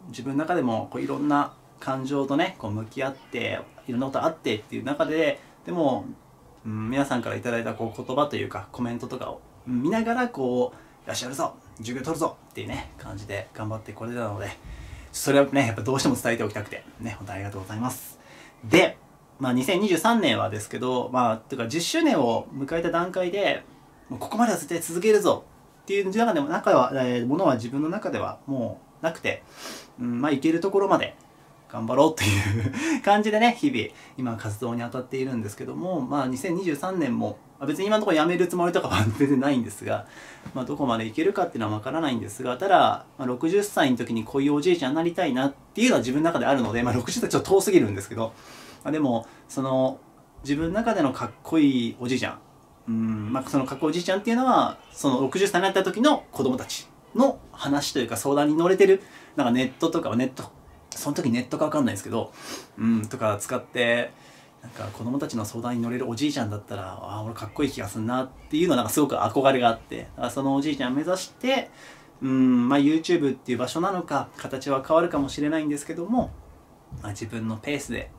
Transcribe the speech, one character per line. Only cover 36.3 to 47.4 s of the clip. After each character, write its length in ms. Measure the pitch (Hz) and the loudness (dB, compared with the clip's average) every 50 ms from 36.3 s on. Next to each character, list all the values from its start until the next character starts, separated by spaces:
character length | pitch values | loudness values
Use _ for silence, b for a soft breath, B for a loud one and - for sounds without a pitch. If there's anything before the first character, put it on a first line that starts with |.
| 127 | -2
千 200 | 127 - 190 165 | -2 -2 -2 -2
二 80 | 180 196 | -2 0
十 100 | 170 147 | -2 -2
三 240 | 139 - 185 190 185 | -2 -2 -4 -2 0
年 180 | 151 123 117 | 0 0 0
も、 220 | 113 110 107 - - - - - - | 0 -2 -4 -4 -8 -14 -20 -14 -8
ま 60 | 143 | -6
あ、 20 | |
別 140 | 143 151 175 | -4 -4 -2
に 60 | 190 | 0
今 100 | 202 214 | 2 2
の 40 | 214 | 2
と 60 | 214 | 4
こ 60 | 202 165 | 4 4
ろ 40 | |
や 100 | 156 151 | 4 4
め 100 | 170 175 | 4 4
る 100 | 170 180 170 | 2 2 0
つ 80 | - | 2
も 100 | 180 170 | 0 0
り 60 | 175 170 | 2 2
と 80 | 185 | 0
か 80 | - - | 0 0
は 160 | 87 98 104 110 | 2 2 2 2
<laughs> 80 | 104 - | 2 2
全 100 | 143 139 | 4 6
然 120 | 143 127 | 6 6
な 100 | 135 143 | 4 4
い 80 | 139 127 | 2 2
ん 60 | 113 | 0
で 60 | 104 | -2
す 140 | - - 104 | -6 -8 -6
が、 220 | 104 107 104 104 B B B B B B B B - - | -4 -4 -4 -6 B B B B B B B B -10 -8
ま 80 | 135 123 | -6 -6
あ、 20 | |
ど 120 | 120 147 | -4 -4
こ 100 | 143 147 | -2 0
ま 100 | 123 113 | 0 0
で 100 | 113 113 | 0 -2
い 60 | 110 107 | -2 -2
け 100 | 151 165 | 0 0
る 80 | 196 214 | 2 2
か 120 | 202 180 | 2 0
っ 60 | - | -2
て 80 | - 120 | -2 -2
い 20 | |
う 40 | 110 | -2
の 60 | 107 | -2
は 80 | 107 107 | -2 -2
分 60 | 107 | -4
か 60 | 131 | -4
ら 100 | 143 165 | -2 -2
な 100 | 165 139 | 0 0
い 60 | 123 | 0
ん 40 | 113 | -2
で 80 | - - | -4 -6
す 140 | - - 127 | -8 -6 -4
が、 140 | 127 123 | -4 -4
た 120 | - 185 202 | -2 2 4
だ、 360 | - 160 131 107 - - - - - - | 6 6 6 6 4 0 -4 -12 -12 -8
ま 60 | 175 | -6
あ、 20 | |
六 240 | 127 127 127 - 165 | -4 -4 -2 0 2
十 120 | 185 202 202 | 2 2 0
歳 280 | 202 - 202 160 135 | 0 2 2 2 4
の 60 | 127 | 2
時 180 | 113 120 110 113 | 0 0 -2 -4
に 100 | 113 110 | -4 -4
こ 140 | - - 139 | -4 -2 0
う 40 | 135 | 2
い 60 | 147 | 2
う 60 | 147 | 2
お 60 | 147 | 2
じ 120 | 143 185 175 | 4 2 2
い 60 | 170 | 2
ち 60 | 139 | 2
ゃ 40 | 127 | 0
ん 40 | 147 | -2
に 40 | |
な 60 | 165 165 | 0 -2
り 100 | 170 170 | -2 -2
た 140 | - 180 | 0 0
い 80 | 151 123 | 0 0
な 120 | 127 135 | 0 0
っ 80 | 139 - - - - - | 0 -2 -6 -12 -10 -2
て 80 | 202 233 | 2 2
い 40 | |
う 40 | 254 | 4
の 40 | 202 | 4
は 40 | 135 | 4
自 120 | 110 123 127 | 2 0 0
分 100 | 147 160 | 2 2
の 20 | |
中 140 | 170 156 131 | 2 2 2
で 80 | 117 | 2
あ 80 | 123 139 | 2 2
る 80 | 131 117 | 2 2
の 100 | 104 107 | 0 0
で、 100 | 117 120 | 0 0
ま 80 | 123 | 2
あ、 40 | 110 | 0
六 160 | 123 120 - | 0 0 -2
十 100 | - 240 | -2 -2
歳 80 | 220 180 | -2 0
ち 80 | - | 0
ょ 40 | 135 | 0